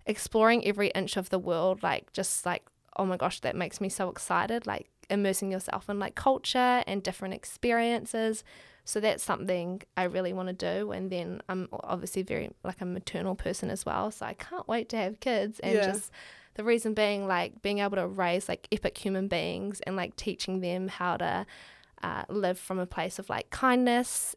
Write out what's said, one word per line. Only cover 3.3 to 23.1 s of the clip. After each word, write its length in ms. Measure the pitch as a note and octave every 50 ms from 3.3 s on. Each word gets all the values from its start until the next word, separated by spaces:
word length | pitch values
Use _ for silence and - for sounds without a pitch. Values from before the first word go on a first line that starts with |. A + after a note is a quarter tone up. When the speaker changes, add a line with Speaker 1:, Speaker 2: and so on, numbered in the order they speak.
| F3 -
Speaker 1:
that 140 | - - -
makes 240 | - F3+ D3+ - -
me 80 | G3+ G3
so 200 | - - G3 F3+
excited, 580 | - - - - F3+ F3 F3 G#3 A#3 A#3 A3+
like, 220 | G#3+ - - - - _ _ - -
immersing 420 | G#3 G3+ G3+ G3 F#3+ - G3+ G3 F#3+
yourself 360 | A3+ - - - - - -
in, 100 | G3+ G3+
like, 160 | G3+ - -
culture 680 | - - C4+ C4 - - - - C4 B3 B3 B3 B3 -
and 160 | - F#3+ G3 F#3+
different 320 | G3 F3+ - G3 F#3+ F#3+
experiences. 1080 | - - - - - - A#3+ A#3 A#3 A#3 A#3 A#3 A#3 B3 - - A3+ A3 A3 A3 G#3+ - - - - - - - - _
So 140 | - - G#3+
that's 220 | G#3 A3 - - -
something 600 | - G3 - - F#3+ F#3 F3+ E3+ F3+ F#3 G3 - - _
I 80 | - F#3
really 280 | F3+ F3 F#3 F#3 F3 F#3
wanna 200 | F#3 F#3 F#3 F3+
do. 380 | F3+ F3+ F3 F3 F#3+ G#3 G#3 G3+
And 180 | F#3 F#3 F#3+
then 300 | F#3 F3 E3+ F3 F3+ - - -
I'm 200 | F#3 F#3 F#3 - -
o-, 80 | - -
obviously 380 | - - F3+ - F#3 - F#3+ F#3+
very, 280 | F#3+ - - - - - - -
like, 160 | - F#3 -
a 40 | F#3
maternal 480 | F3+ F3+ F#3 F3+ - - E3+ F3 F#3+ F#3
person 360 | - - - F#3 - - F#3
as 140 | - G3 -
well, 240 | - - - - G#3+
so 160 | A3 - -
I 80 | - -
can't 320 | - - - E4+ F4+ - -
wait 200 | A3+ A#3 A3+ A#3
to 60 | -
have 240 | A3+ G3+ F#3 A3 -
kids. 400 | - C4 A#3+ G#3 G3 G#3+ A3 -
And 140 | - A#3+ A3+
Speaker 2:
Yeah. 100 | G#3 G3+
Speaker 1:
just 240 | F#3+ F#3+ G3+ - - - - - - - - - - -
the 100 | - G#3+
reason 300 | A#3 A#3 A#3 A3+ A3 G#3+
being, 320 | G#3 G#3+ G3+ G#3 G3 G3 F#3+
like, 340 | F#3+ F3 F3+ - - - -
being 160 | G3+ G3+ G3+
able 160 | G3+ G3+ G3+
to 100 | F#3+ F3
raise, 420 | F3+ F#3+ G3 F#3 F3 F3 F#3 G3+ -
like, 180 | F3+ - - - -
epic 260 | G#3+ - G3 - -
human 300 | - G3+ F#3+ F#3+ F#3+ G3
beings 520 | F#3 E3+ - E3+ F3 F3+ F#3+ G3 G3 F#3 -
and, 120 | - F#3+
like, 200 | F#3+ F3 - -
teaching 440 | - - A3 - - - - F#3 F#3
them 280 | F#3 E3+ F3 F#3 F#3 F#3+
how 280 | - - F3+ F3+ E3+ -
to, 280 | F3 E3+ - F3+ G3 - - - - - - - - _ _ - -
uh, 220 | F2 E2 - - -
live 300 | - G#3 G3 F3+ F#3 F#3
from 200 | - - F#3 F#3
a 80 | F3+
place 320 | F3+ - - E3 F#3